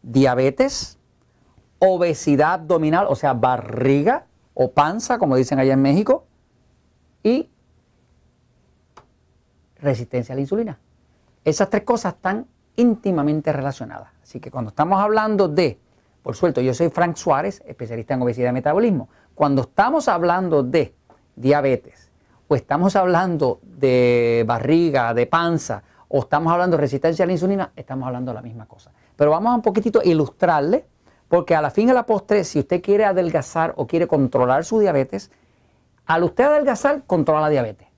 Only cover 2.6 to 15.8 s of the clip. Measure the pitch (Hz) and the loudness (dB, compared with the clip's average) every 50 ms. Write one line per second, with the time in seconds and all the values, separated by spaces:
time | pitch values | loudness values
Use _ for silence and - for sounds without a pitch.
2.6 | 160 156 180 160 156 151 156 180 196 - 139 - - 139 127 117 117 127 127 117 | -2 -2 0 0 2 0 0 0 0 0 -2 -2 0 -2 0 2 2 0 0 -2
3.6 | 117 117 - 120 120 135 139 143 147 214 262 339 - _ _ _ _ _ _ - | -4 -8 -6 -2 2 2 2 2 2 0 0 -2 -6 _ _ _ _ _ _ -2
4.6 | 127 127 - - 143 156 185 226 - - 247 240 208 147 131 131 131 - 143 135 | -2 0 2 0 0 0 -2 -6 -4 -4 -2 -2 0 2 2 2 2 0 0 0
5.6 | 135 135 135 135 135 139 143 185 214 196 262 - _ _ _ _ _ _ _ _ | 2 2 2 2 2 2 2 2 2 2 0 0 _ _ _ _ _ _ _ _
6.6 | _ _ _ _ _ _ _ _ _ _ _ _ - 214 247 - - _ _ _ | _ _ _ _ _ _ _ _ _ _ _ _ 0 0 0 0 -2 _ _ _
7.6 | _ _ _ _ _ _ _ _ _ _ _ _ _ _ _ _ _ _ _ _ | _ _ _ _ _ _ _ _ _ _ _ _ _ _ _ _ _ _ _ _
8.6 | _ _ _ _ _ _ _ - _ _ _ _ _ _ _ _ _ _ _ _ | _ _ _ _ _ _ _ -20 _ _ _ _ _ _ _ _ _ _ _ _
9.6 | _ _ _ _ 143 143 131 110 120 - - 123 120 - 127 135 139 135 196 214 | _ _ _ _ -2 -2 -2 -2 -6 -6 -6 -6 -6 -6 -6 -8 -4 -4 -4 -4
10.6 | 233 208 147 _ _ _ _ _ _ _ _ _ _ _ _ _ _ 151 151 - | -4 -6 -10 _ _ _ _ _ _ _ _ _ _ _ _ _ _ -2 0 0
11.6 | 202 190 - 208 - - 233 214 - 185 - _ - 185 196 226 254 _ _ _ | -2 -2 -2 -4 -2 -2 -4 -2 -4 -8 -10 _ -6 -6 -6 -6 -10 _ _ _
12.6 | _ _ _ - 240 240 220 226 - 196 180 156 139 151 151 156 147 160 151 139 | _ _ _ 0 2 2 0 0 -4 -4 -2 0 0 0 -2 -2 -2 -4 -4 -4
13.6 | 131 139 135 - - 110 - - - _ _ _ _ _ - 131 - - - 127 | -4 -6 -8 -8 -12 -12 -12 -18 -20 _ _ _ _ _ -18 -16 -16 -12 -10 -10
14.6 | 117 104 - - 151 170 196 190 202 214 214 220 214 214 214 196 196 165 147 170 | -10 -8 -2 -2 0 0 2 0 2 2 0 0 0 0 0 0 0 2 2 0
15.6 | 175 135 - _ | 0 0 -2 _